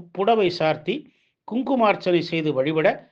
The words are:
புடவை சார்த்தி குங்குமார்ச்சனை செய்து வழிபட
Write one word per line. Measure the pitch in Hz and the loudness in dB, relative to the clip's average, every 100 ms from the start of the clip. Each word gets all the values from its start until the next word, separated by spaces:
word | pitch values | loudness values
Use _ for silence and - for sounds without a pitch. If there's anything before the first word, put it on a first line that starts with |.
| 170 | -10
புடவை | 180 202 226 185 | -2 2 2 2
சார்த்தி | - 156 151 - 269 - _ _ _ - | 0 -2 -2 -4 -8 -10 _ _ _ -8
குங்குமார்ச்சனை | 226 247 269 214 190 185 175 | -6 -2 2 2 2 2 0
செய்து | 165 165 156 | 0 -2 -2
வழிபட | 131 139 160 175 262 - | 0 0 2 0 0 -12